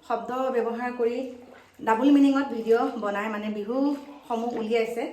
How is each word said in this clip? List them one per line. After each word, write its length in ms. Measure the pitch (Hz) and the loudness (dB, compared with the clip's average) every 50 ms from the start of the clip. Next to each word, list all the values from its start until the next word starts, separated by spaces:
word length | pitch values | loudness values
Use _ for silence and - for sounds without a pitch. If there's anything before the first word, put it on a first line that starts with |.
| _ - | _ -4
শব্দ 220 | 240 220 202 - 247 254 262 254 233 | -6 -4 -4 -6 -6 -4 -2 -2 0
ব্যৱহাৰ 360 | 233 226 233 220 226 247 247 240 247 | 0 -2 -2 -4 -4 -6 -6 -4 -2
কৰি 200 | 233 233 240 262 269 - - - - - - - - _ _ _ - | -2 0 0 -2 -6 -8 -10 -14 -18 -20 -20 -20 -20 _ _ _ 0
ডাবল 220 | 220 220 226 254 285 294 | 0 2 4 6 6 8
মিনিঙত 300 | 277 277 277 269 269 277 - 233 | 8 8 6 6 2 0 -2 -4
ভিডিঅ' 340 | 226 220 220 226 233 269 254 254 233 208 | -6 2 4 4 4 4 0 -2 -4 -4
বনাই 240 | 202 202 202 208 220 214 | -4 -4 -2 -4 -4 -6
মানে 140 | 208 208 214 208 214 | -6 -6 -6 -6 -6
বিহুসমূহ 920 | 202 202 247 269 277 294 294 - - - - - - - 240 226 233 240 - - | -6 -4 -2 0 0 0 0 -2 -8 -16 -20 -20 -8 -6 -4 -4 -4 -4 -4 -4
উলিয়াইছে 420 | 226 214 233 233 226 226 233 226 269 330 | -4 0 0 0 0 0 -2 -6 -6 -8